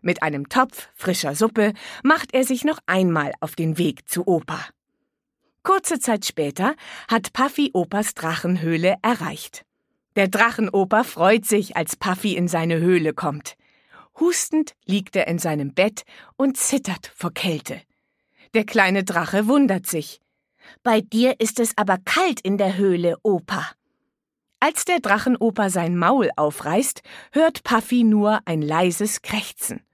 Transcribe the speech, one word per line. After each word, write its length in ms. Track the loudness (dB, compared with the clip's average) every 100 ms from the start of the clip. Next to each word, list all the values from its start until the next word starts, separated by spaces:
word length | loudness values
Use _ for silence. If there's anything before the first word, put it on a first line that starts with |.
Mit 220 | -2 -2
einem 260 | -2 -4 -2
Topf 400 | 0 0 -2 -20 -10
frischer 400 | -4 -2 -4 0
Suppe 380 | 0 2 0 0 -12 -4
macht 300 | 2 2 2
er 100 | 0
sich 200 | 0 0
noch 160 | 0 -2 -2
einmal 480 | 2 2 2 -2 -6
auf 160 | -10 -4
den 220 | -4 0
Weg 300 | -2 -2 -8
zu 200 | -4 0
Opa. 380 | 0 0 -10 -12 _ _ _ _ _ _ _ _ _
Kurze 360 | 0 0 0 -4
Zeit 260 | -2 -2 -4
später 500 | -4 -4 0 -2 -2 -12 -18 -2
hat 240 | -2 -2
Puffy 380 | -2 -2 0 0
Opas 400 | 0 -2 -2 -4
Drachenhöhle 840 | -4 -6 -4 -2 0 0 0 2 2
erreicht. 640 | 0 0 -4 -8 -14 -18 _ _ _ _ _ 0
Der 120 | 0
Drachenopa 760 | 2 0 2 0 0 2 2
freut 420 | 0 2 4 4 2
sich, 300 | -2 0 -4
als 200 | -6 -6
Puffy 400 | -4 -2 -2 0
in 120 | 0
seine 320 | 0 0 2
Höhle 340 | 4 4 2
kommt. 420 | -2 -4 -6 -12 -18 _ _ _ -20 -20 -2
Hustend 540 | 0 0 -2 -2 -2 _ -4
liegt 300 | -2 -2 -2
er 120 | 0
in 100 | -2
seinem 360 | -2 -4 -4
Bett 300 | 0 0 0 -18 -20 -20 _
und 200 | -2 0
zittert 540 | -2 -2 -4 -10 -10 _
vor 160 | -8
Kälte. 500 | -4 -4 -4 -6 -14 _ _ _ _ _ _ _
Der 120 | -4 -2
kleine 380 | 2 2 2
Drache 440 | 0 -2 0 0 2
wundert 380 | 4 4 0 -2
sich. 340 | -6 -6 -14 _ _ _ _ -20 -6
„Bei 180 | 2 2
dir 380 | 2 2 2 2
ist 200 | -2 0
es 180 | -2 0
aber 200 | 0 0
kalt 380 | 0 0 0 0
in 160 | -2 0
der 200 | 0 2
Höhle, 400 | 2 2 0 0
Opa.“ 460 | 0 0 0 -6 -6 -12 _ _ _ _ _ _ _ _
Als 260 | 0 0 0
der 140 | 0
Drachenopa 680 | 2 0 2 2 2 0 0
sein 280 | 0 0 2
Maul 340 | 2 4 2 2
aufreißt, 680 | 0 0 -2 0 0 -4 -14 -20 -6
hört 320 | 2 2 2
Puffy 400 | 0 0 2 4
nur 380 | 6 6 4 2 0
ein 160 | -2
leises 600 | 0 2 2 2 -4 -4
Krächzen. 640 | -4 -6 -6 -10 -10 -10 _